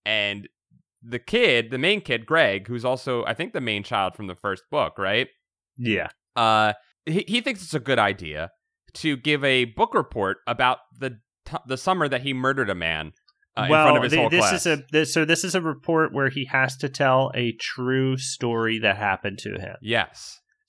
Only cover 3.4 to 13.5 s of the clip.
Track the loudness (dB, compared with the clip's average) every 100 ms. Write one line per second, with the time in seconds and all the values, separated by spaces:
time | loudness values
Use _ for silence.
3.4 | -6 -4 -4 -4 -2 -2 -2 -4 -10 -8
4.4 | -6 -6 _ -2 -2 -2 -2 0 -2 _
5.4 | _ _ _ -8 -2 -2 -4 -10 _ 0
6.4 | 4 4 4 0 _ _ -4 -4 -2 -2
7.4 | -2 -6 -6 -6 0 2 2 0 -6 -8
8.4 | -8 _ _ _ _ -6 -4 -2 0 2
9.4 | 4 2 2 0 0 0 -2 -2 -2 -2
10.4 | -4 2 2 0 _ -10 -10 -10 _ _
11.4 | -14 -12 -6 -4 -2 0 0 -2 -4 -2
12.4 | 0 0 -2 -2 -2 -4 -6 -12 _ _
13.4 | _